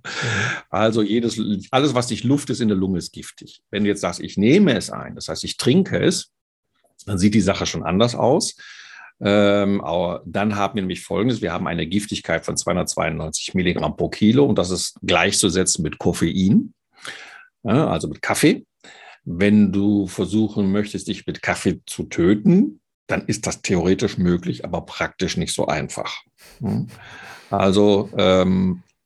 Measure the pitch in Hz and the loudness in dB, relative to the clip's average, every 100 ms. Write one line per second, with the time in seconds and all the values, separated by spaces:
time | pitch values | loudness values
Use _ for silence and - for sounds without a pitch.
0 | - - 123 107 110 - - 90 110 110 | -12 -6 -4 -2 -4 -6 -6 0 0 2
1 | 104 117 117 107 107 101 - 131 143 123 | 0 0 -2 -2 -4 -4 -2 0 2 0
2 | 120 107 117 143 143 117 113 98 95 90 | -2 -2 0 0 -2 -2 0 0 0 -2
3 | - - 76 - - - _ 101 101 101 | -6 -12 -18 -18 -20 -20 _ -2 0 0
4 | 90 87 78 - 107 175 185 107 - 53 | -2 -6 -8 0 4 6 6 2 -4 -10
5 | 65 - - 80 - - 123 165 - 90 | -12 -12 -10 -8 -8 -2 2 2 2 2
6 | 151 180 - _ _ _ _ _ _ _ | 0 0 -6 _ _ _ _ _ _ _
7 | - 101 101 107 92 95 98 85 78 92 | -6 2 4 4 2 0 -2 -4 -2 2
8 | 120 - 110 165 - - - - - - | 2 2 2 2 -2 -10 -20 -20 -20 -20
9 | - - 101 104 101 101 98 101 69 85 | -20 -4 2 4 4 2 2 -2 -2 -2
10 | 87 85 90 98 104 101 98 107 92 90 | -2 -6 -6 -4 -2 -2 -2 -4 -6 -6
11 | - 95 117 117 92 87 80 85 80 98 | -6 -2 0 -2 -4 -4 -4 -4 -2 -4
12 | 104 - - 82 - 85 - 90 87 - | -4 -6 -4 -4 -4 -6 -2 -2 -2 -4
13 | 82 80 78 - - 95 87 85 78 - | -4 -4 -6 -8 -4 -2 -2 0 -2 -2
14 | 85 - 104 123 139 98 90 90 - - | -4 2 4 6 4 2 0 -2 -6 -6
15 | 92 87 92 98 101 87 90 - 78 - | 0 2 2 2 2 2 0 0 -4 -2
16 | - 85 82 92 92 190 - _ _ _ | -2 0 0 2 4 4 2 _ _ _
17 | - - - - - _ - 120 135 85 | -18 -18 -18 -20 -20 _ 0 2 2 -2
18 | 80 - - 104 151 - - _ - - | -4 -6 -4 2 4 2 -4 _ -20 -20
19 | - - - 85 101 107 104 98 101 104 | -20 -16 -8 0 4 6 4 4 2 2
20 | 92 - 90 107 107 107 98 101 104 95 | 0 -4 -2 0 0 0 0 0 -2 -6
21 | - 95 - 160 - - 98 - - - | -8 -8 -8 -6 -4 -2 -2 -4 -6 -10
22 | - - 170 214 208 180 302 - _ _ | -8 0 2 4 4 4 4 -2 _ _
23 | - 190 - - - - - 90 85 98 | -6 -4 -4 -4 -4 -6 -2 0 2 2
24 | 110 - 90 87 87 - - 85 - - | 0 0 0 0 -2 -8 -6 -8 -8 -6
25 | 160 - 92 - 82 - - 76 69 - | -6 -4 -4 -4 -4 -4 -2 -4 -4 -8
26 | - - - _ - - 98 - - - | -10 -12 -16 _ -20 -10 -4 -4 -4 -12
27 | - - - - - 101 98 98 104 101 | -20 -20 -20 -20 -4 0 4 4 6 4
28 | 101 - 95 92 92 92 92 - - _ | 0 0 4 4 4 2 0 -2 -8 _